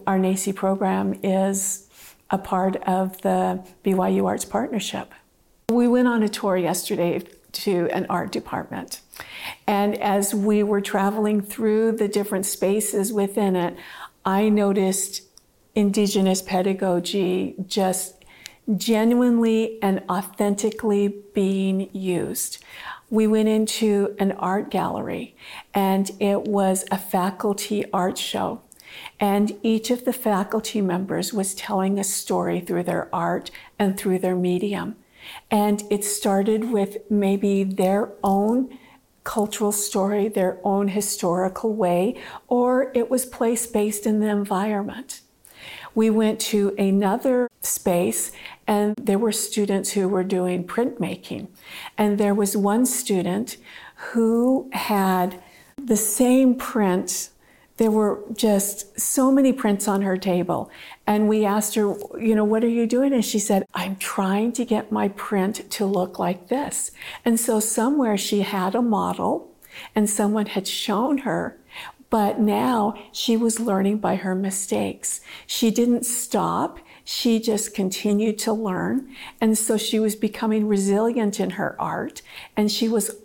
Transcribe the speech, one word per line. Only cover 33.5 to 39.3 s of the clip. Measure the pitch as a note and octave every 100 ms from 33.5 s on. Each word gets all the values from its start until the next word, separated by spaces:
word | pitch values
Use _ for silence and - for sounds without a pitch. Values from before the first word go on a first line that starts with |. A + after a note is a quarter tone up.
| - - -
and | G3+ F#3+
through | G3+ F#3
their | F#3 F3+
medium. | F3+ F3+ G3+ F#3+ F#3 - _ - - - -
And | G#3+ G#3 G#3 G#3
it | G3+
started | G3+ - G#3+ G3 G3+ G#3+ A#3
with | G#3+ G3 - -
maybe | G#3 G3 G3 G3+ G3
their | G3 F#3+ F#3 G3+ B3 -
own | G3 G3 G#3+ B3 B3+ - - - _ _
cultural | -